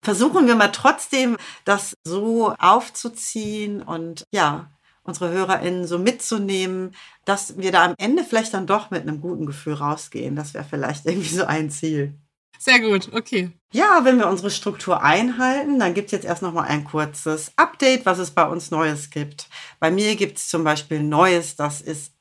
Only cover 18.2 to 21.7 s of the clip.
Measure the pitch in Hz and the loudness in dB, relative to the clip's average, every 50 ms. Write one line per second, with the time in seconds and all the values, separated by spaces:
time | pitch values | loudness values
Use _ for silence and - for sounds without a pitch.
18.2 | 185 170 - - 165 147 151 175 170 - 165 156 160 156 151 147 147 - - 151 | -2 -2 2 2 2 2 0 -6 -6 -4 -2 0 0 0 0 -4 -8 -8 -8 -8
19.2 | 147 147 - - - _ - - - - - _ - 160 175 196 208 214 220 214 | -8 -8 -10 -16 -18 _ -18 -20 -20 -20 -8 _ 0 2 2 2 2 0 2 0
20.2 | 202 175 147 - - - - 165 165 156 151 147 147 - 160 151 147 147 151 151 | -2 -2 -2 -8 -8 -4 -2 0 2 2 0 0 -2 -6 -4 -2 -2 0 4 4
21.2 | 175 185 180 170 165 - - - 147 147 | 6 6 6 2 0 -4 -6 -4 -4 -4